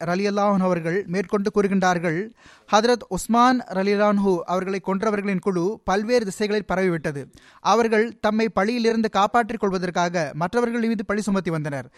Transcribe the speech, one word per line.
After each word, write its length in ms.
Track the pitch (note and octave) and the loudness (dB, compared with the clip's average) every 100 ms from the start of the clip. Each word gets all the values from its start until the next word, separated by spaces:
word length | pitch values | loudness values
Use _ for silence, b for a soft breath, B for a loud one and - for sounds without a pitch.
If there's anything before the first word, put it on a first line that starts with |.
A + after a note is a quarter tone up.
ரலியல்லாஹு 520 | E3 F#3 G3+ G3+ G3+ G3 | -4 -2 0 0 2 2
அன்ஹு 40 | |
அவர்கள் 440 | F#3 E3+ D#3+ F#3 F3+ | 2 0 -2 -4 -2
மேற்கொண்டு 440 | F#3+ F#3+ G#3 G3+ G#3 | -4 -2 -2 0 0
கூறுகின்றார்கள், 720 | G3 G3 F#3 F3 E3+ D#3+ A3 _ B B B | 2 2 2 2 0 -2 -6 _ B B B
ஹதரத் 300 | G#3 A#3 A#3+ - | 2 4 0 -2
உஸ்மான் 540 | F3+ - A#3 B3 B3+ | -6 0 4 4 4
ரலியல்லாஹு 520 | - F#3 G3 G3+ G#3 | -2 -2 0 2 2
அன்ஹு 240 | G3+ G3 F3 | 2 2 0
அவர்களை 440 | - F#3 F#3 G3 F#3+ | 0 -4 -2 -6 -4
கொன்றவர்களின் 540 | F#3+ G#3+ G#3 G3+ F#3 | -2 0 -2 -2 -2
குழு 420 | G3+ F3+ F3+ A3 | -2 0 -2 -2
பல்வேறு 420 | - G3 A3 B3 G3 | -2 -2 2 0 0
திசைகளில் 400 | - G#3 G#3 F#3 | -4 -2 -2 -2
பரவிவிட்டது. 640 | F3+ F#3+ E3 D#3+ C#3+ - - B B | 0 0 0 -4 -8 -12 -18 B B
அவர்கள் 600 | F3 A3 A3+ G#3+ A#3 G#3+ | 2 2 4 2 0 -2
தம்மை 300 | G#3+ G#3+ A3+ G3 | -2 0 0 0
பழியிலிருந்து 540 | G3+ B3 A3+ A3+ G#3+ | 0 0 0 0 0
காப்பாற்றிக் 500 | F#3+ G#3 A#3+ A3 A3+ | 2 2 2 0 -2
கொள்வதற்காக 720 | G3+ F#3 F3+ F3 F3 F3 C#3+ | -2 -2 -2 -2 0 0 -4
மற்றவர்கள் 540 | D3 F3+ A#3+ A#3+ A#3 A3+ | -4 -2 0 0 0 -2
மீது 180 | A3+ G#3 | -2 -2
பழி 160 | G3+ | -4
சுமத்தி 300 | G3+ G3 E3+ | 0 -2 -2
வந்தனர். 400 | D#3+ D3 C#3 - | -4 -4 -8 -10